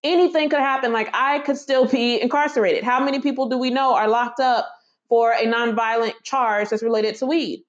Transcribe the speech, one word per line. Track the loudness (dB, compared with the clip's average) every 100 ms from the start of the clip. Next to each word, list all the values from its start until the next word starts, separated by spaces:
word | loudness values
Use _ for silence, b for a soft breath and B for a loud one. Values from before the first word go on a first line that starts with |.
Anything | 2 2 4 2 0
could | 0
happen. | 0 0 0
Like, | -2 -2
I | -2 0 0
could | -2 -4
still | 0 2 2
be | 2 0 0
incarcerated. | 0 0 0 0 2 0
How | 0 0
many | 0 0
people | -2 -2 -2
do | -2
we | -2
know | 0 2
are | 2 2
locked | 0 -2 -2
up | 0 0 -2 b b b _
for | 2 4
a | 2
nonviolent | 0 0 0 -2 0 0 -2 -6
charge | -6 -2 0 0 -2
that's | -4
related | 0 0 -2 -4
to | -2
weed? | -2 -2 -10